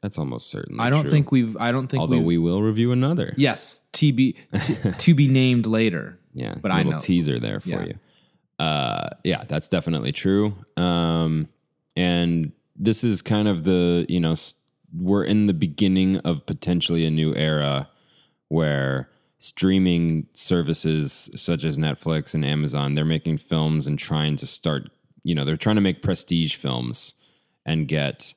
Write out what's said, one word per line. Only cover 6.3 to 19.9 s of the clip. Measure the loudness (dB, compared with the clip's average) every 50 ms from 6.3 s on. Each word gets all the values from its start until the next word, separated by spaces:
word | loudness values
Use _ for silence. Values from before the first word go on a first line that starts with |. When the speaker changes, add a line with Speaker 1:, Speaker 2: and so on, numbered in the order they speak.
| _
Speaker 1:
Yeah, | -10 -8 -8 -8
Speaker 2:
But | -6 -2 0
I | 2 2
Speaker 1:
little | 2 2 0
Speaker 2:
know. | -2
Speaker 1:
teaser | 0 2 2 2 2 2 0 -2
there | -2 -4 -6 -6
for | -6 -6
Speaker 2:
Yeah. | -6 -6 -6 -8
Speaker 1:
you. | -10 -14 _ _ _ _ _ _ _ _ _ _ _ _
Uh, | -2 0 0 0 -2 -2 -4 -4 -6 -8 -10 _ _
yeah, | -2 -2 -2 -4
that's | -4 -4 -4 -2 0
definitely | -2 -2 0 0 -2 -2 -2 -4 -4
true. | -2 0 2 2 4 2 0 -2 -6 -16 _ _ -2
Um, | 0 2 2 2 2 2 2 2 2 2 0 0 -2 -4 _ _ _ _ _ _ _ _ _ 0
and | 0 2 2 2 2 0 0 0 -2 -4 -8 _ _ _ _ -2
this | 0 0 2 2 2
is | 0 0 0
kind | 0 0 0 2 2 0
of | 0 0 0
the, | 2 2 4 4 2 2 2 0 0
you | 0 0
know, | 2 0
s-, | 0 -2 -4 -8 -10 _ _ _ _ _ _ _ -10 -6
we're | 0 2 2 2 2
in | 2 2 4 4 2
the | 2
beginning | 2 0 -2 0 0 2 4 4 4 4 2 2 0
of | 0 -2 -2 -2 -4
potentially | -8 -8 -6 -2 -2 0 0 0 0 0 0 2
a | 2
new | 2 2 2 0 0
era | 0 0 0 0 0 0 0 -2 -4 -6 -8 _ _ _ _ _ _ _ _ _ _ _ _
where | -2 0 0 0 0 0 -2 -2 -2 -4 -6 _ _ _ _ _ _ _
streaming | -8 -8 -4 0 2 2 4 4 4 4